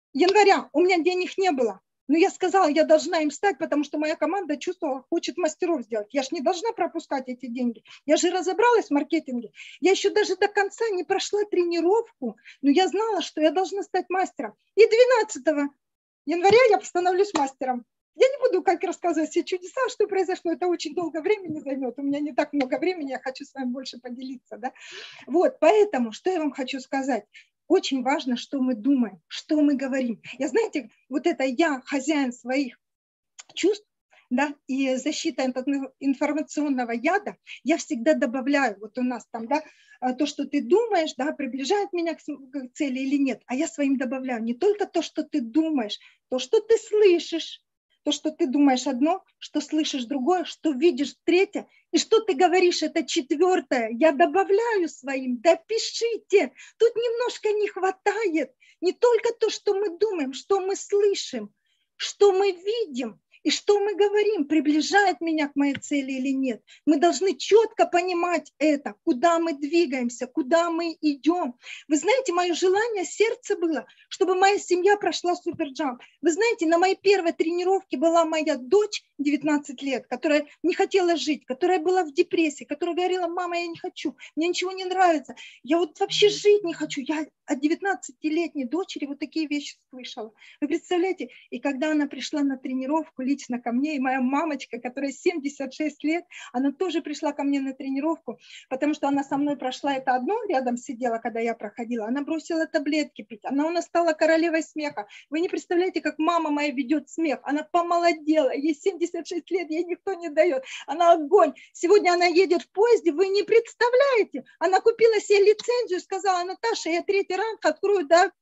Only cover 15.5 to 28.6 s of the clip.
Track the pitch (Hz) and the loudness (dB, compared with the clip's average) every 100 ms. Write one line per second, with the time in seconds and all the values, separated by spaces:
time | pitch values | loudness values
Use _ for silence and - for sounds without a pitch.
15.5 | 294 285 - _ _ _ _ 277 349 392 | 0 -2 -6 _ _ _ _ -6 0 6
16.5 | 453 508 392 - 359 359 370 403 311 269 | 6 6 4 0 -2 0 2 2 0 -2
17.5 | - 262 240 - _ _ 302 523 571 494 | -4 -6 -6 -8 _ _ 2 2 4 0
18.5 | 359 381 349 370 - 339 311 302 349 - | 2 0 0 -2 -4 -2 0 -2 -2 -2
19.5 | 370 359 523 480 - 403 381 359 359 339 | -6 -8 -4 -4 0 0 0 -2 -2 -4
20.5 | 330 359 339 320 330 330 311 320 427 349 | -2 -2 -2 -4 -6 -6 -2 -2 -2 -4
21.5 | 302 269 269 254 285 277 285 294 - 294 | -8 -6 -6 -6 -6 -4 -4 -4 -2 -2
22.5 | 285 254 262 349 370 277 254 - - 285 | -2 -2 -2 -2 -2 -6 -8 -8 -10 -12
23.5 | 269 254 269 247 247 254 247 262 254 - | -10 -8 -8 -10 -14 -14 -12 -12 -14 -16
24.5 | 208 254 - - 381 - - - 311 330 | -12 -12 -12 -20 -18 -18 -18 -2 2 2
25.5 | - 311 427 415 262 226 214 370 370 302 | 4 4 6 4 0 -4 -4 -4 -2 -2
26.5 | 285 254 269 - 277 269 226 - - - | -4 -8 -10 -6 -6 -2 -4 -6 -20 -20
27.5 | _ - 370 - 269 247 302 254 240 - | _ 0 0 2 -2 0 -2 -2 -6 -4
28.5 | 277 | -4